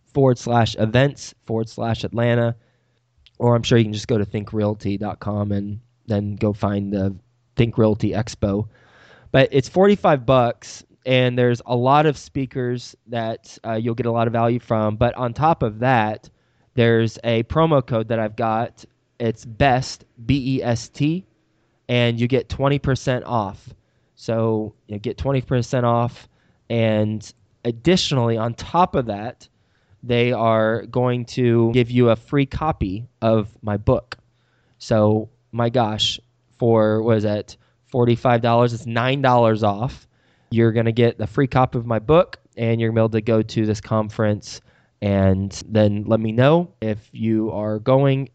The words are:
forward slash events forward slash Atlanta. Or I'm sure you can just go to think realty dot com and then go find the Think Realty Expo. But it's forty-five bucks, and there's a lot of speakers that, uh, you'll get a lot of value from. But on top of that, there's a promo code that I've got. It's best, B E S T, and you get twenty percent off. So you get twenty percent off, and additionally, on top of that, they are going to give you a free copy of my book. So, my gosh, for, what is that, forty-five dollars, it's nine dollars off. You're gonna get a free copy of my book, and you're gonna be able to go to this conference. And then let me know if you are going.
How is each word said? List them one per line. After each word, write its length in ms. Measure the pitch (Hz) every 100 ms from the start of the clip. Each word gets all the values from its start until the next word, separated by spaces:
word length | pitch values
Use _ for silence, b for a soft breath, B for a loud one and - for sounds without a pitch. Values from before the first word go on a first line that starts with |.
| _
forward 320 | 143 135 123
slash 400 | - 120 110 -
events 580 | 110 120 143 135 - - -
forward 220 | 113 113
slash 360 | - 117 113
Atlanta. 520 | - 113 120 120 117 117 _ _ _ _ _ _ _ -
Or 160 | 120 120
I'm 80 |
sure 140 | 113 120
you 80 | 110
can 80 |
just 160 | 104 -
go 80 | 113
to 80 | 98
think 280 | 110 104
realty 440 | 110 104 107 - 98
dot 220 | 101 -
com 320 | 101 104 104
and 280 | 101 101 104 - _ -
then 280 | 104 104 101
go 160 | 107
find 400 | 104 101 101 98
the 240 | 101 95 92 _ _ _ -
Think 220 | 120 113
Realty 340 | 110 104 107
Expo. 560 | 90 113 - 104 101 107 b b b b b b
But 160 | 131 135
it's 180 | 143 -
forty-five 560 | 180 202 202 196 147 120
bucks, 580 | 131 117 - - - - _ 127
and 320 | 127 127 123
there's 240 | 123 120 -
a 100 | 123
lot 300 | 127 143 156
of 120 | 135
speakers 800 | - 143 131 135 123 123 - - -
that, 500 | 117 113 113 - - 113
uh, 80 |
you'll 220 | 113 117 117
get 120 | 117
a 40 |
lot 160 | 117 117
of 60 |
value 260 | 117 117 120
from. 380 | - 110 107 107
But 180 | 123 -
on 180 | 123
top 300 | 117 151 165
of 160 | 117 107
that, 500 | 123 123 107 110 - _ _ _ _
there's 440 | - 117 113 113 -
a 200 | 117 113
promo 420 | 117 156 160 143 123
code 240 | 117 110
that 100 | 113
I've 160 | 107 107
got. 480 | 113 110 117 - - _ _ -
It's 260 | 117 110 127
best, 580 | 107 139 123 131 - _ - 113
B 320 | 139 127 131
E 60 |
S 260 | 120 117 -
T, 360 | - 143 175 - _ _ _ _ _ -
and 320 | 123 120 117
you 80 | 120
get 220 | 127 113
twenty 280 | - 139 143
percent 460 | 143 127 - 123
off. 500 | - 117 98 - - - _ _ _ _
So 580 | - 113 113 110 107 - -
you 120 | 104
get 180 | 117 -
twenty 240 | 135 139
percent 440 | - 127 117 131 120
off, 420 | 117 120 - - _ _ _ -
and 600 | 117 113 107 107 107 - - _ _
additionally, 720 | 123 117 160 180 - 139 117 113
on 180 | 117 117
top 400 | - 170 185 165
of 100 | 117
that, 420 | 101 113 - - _ _ _ _ _
they 300 | 120 120 120
are 560 | 120 113 110 110 113 101
going 380 | 123 123 123 120
to 460 | - 123 117 113
give 180 | 123 120
you 180 | 123 117
a 60 | 110
free 320 | - 143 139
copy 600 | - 156 - 98 98 123 _
of 340 | 113 113 104 -
my 140 | 107 101
book. 420 | 107 139 - - _ _ _ _ _ _
So, 520 | - 110 107 110 110 _ _
my 180 | 117 117
gosh, 500 | 123 107 107 - - _ _ _ _
for, 440 | 120 113 107 107
what 140 | 110 110
is 60 |
that, 340 | 104 104 - - _ _ _
forty-five 540 | 127 120 117 131 120
dollars, 300 | 117 117 120
it's 140 | 117 117
nine 360 | 117 127 143
dollars 400 | 135 123 113 110
off. 460 | 104 101 131 151 _ _ _ _ _
You're 200 | 113 117
gonna 220 | 113 117
get 260 | 113 117 -
a 80 | 104
free 200 | - 135
copy 300 | 131 127 127
of 80 | 117
my 140 | 113
book, 400 | 110 160 - - _ -
and 240 | 117 117
you're 120 | 113
gonna 100 | 113
be 0 |
able 80 | 110
to 120 | 110
go 200 | 110 110
to 240 | 110 - 107
this 160 | 107
conference. 800 | - 110 107 - 107 104 - - b b b _
And 500 | 101 98 98 95 98 - -
then 380 | 107 104 104 107
let 120 | 110
me 120 | 110
know 400 | 113 135 165 175 _
if 280 | 110 107 -
you 380 | 117 113 110 110
are 280 | 85 107 107
going. 500 | 117 131 139 135 135